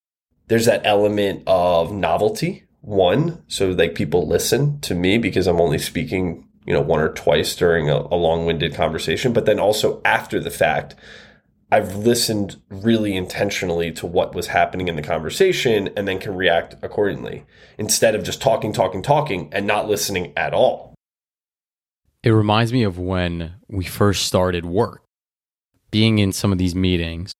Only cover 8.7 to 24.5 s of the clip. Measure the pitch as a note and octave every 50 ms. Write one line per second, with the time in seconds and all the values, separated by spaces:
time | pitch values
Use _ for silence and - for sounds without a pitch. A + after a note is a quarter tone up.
8.7 | - - F2 D#2+ D#2+ - - E2 D#2+ - - B2+ A2+ A2 - G#2+ G#2 F#2 F2 G2+
9.7 | G#2+ - - F2+ - - - G#2+ G#2+ A2 - - A2+ F#2 D#2+ - - - F2 D2+
10.7 | C#2+ C2+ C#3 - - - - - - - - - - _ _ _ _ _ _ _
11.7 | - G#2+ G2+ F#2 G2 G2+ G#2+ A#2+ A#2 A#2 - - A2+ G#2 G2+ F2+ - - _ _
12.7 | G2+ F#2+ G2+ A#2 A#2 A2 G#2+ G#2 F#2+ F#2+ F2+ - - - G#2 G2+ - - G2+ F2+
13.7 | E2+ E2+ E2+ E2 D#2 - - F2 E2+ F#2 E2 - - F2+ F2 - - F#2 - -
14.7 | - F#2 F#2 F2+ E2 D2+ - - E2+ D#2+ D#2 D#2+ - - F#3+ F#3+ F3+ - - B2+
15.7 | A2 G#2 G2 - - G#2 G2+ G2 F#2+ F#2+ - A2+ F#2+ F2+ F#2+ F2 E2+ E2+ - -
16.7 | - - - F#2 - - G#2 G2 D#2+ B1+ B1 G#1 - - - _ _ _ - -
17.7 | _ - G#2+ A2 - - B2 A2+ G#2+ G#2 F#2 F#2+ F#2 - - B2 A2+ A2 - G#2+
18.7 | G#2 A#2+ G2 F#2 - F#2+ F2+ - C#3+ D#3 D3 - G2 F2+ D#2+ D2+ - G2 G2+ G#2
19.7 | G#2 G#2 - G#2+ G#2 G2+ - - G2+ F2+ F2 E2+ - E2+ E2 D2 D2+ G2 B2 A#2+
20.7 | F#2 - - - - _ _ _ _ _ _ _ _ _ _ _ _ _ _ _
21.7 | _ _ _ _ _ _ _ _ _ _ - A#2+ A2 A2 G#2 G#2 G#2 A2 A#2 A2+
22.7 | A#2+ C3 A2+ G2+ F2 F2+ F2+ F#2 F#2 F#2 F2+ F2 E2+ E2+ E2 D#2+ F2+ - _ _
23.7 | A2+ G2 F2 - - - G#2+ G#2 F#2+ - - - - G2 F#2 F#2